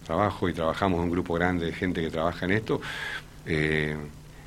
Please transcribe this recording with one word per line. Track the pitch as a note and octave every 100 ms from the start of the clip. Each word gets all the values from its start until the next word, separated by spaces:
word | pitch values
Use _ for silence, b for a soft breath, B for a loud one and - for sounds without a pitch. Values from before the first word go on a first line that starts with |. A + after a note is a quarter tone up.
trabajo | - E2 G#2 F2 F#2
y |
trabajamos | D#2+ D#2+ D#2+ G2 F2
un | F2
grupo | F2 F2
grande | E2+ F2+ F2+ E2
de |
gente | D#2 F#2 F2
que | D#2+
trabaja | D#2+ E2 F2 F2+
en |
esto. | G#2 A2+ C#3+ B B B B B - -
Eh, | D#2+ D2+ D#2 D2+ D2+ D2 - - B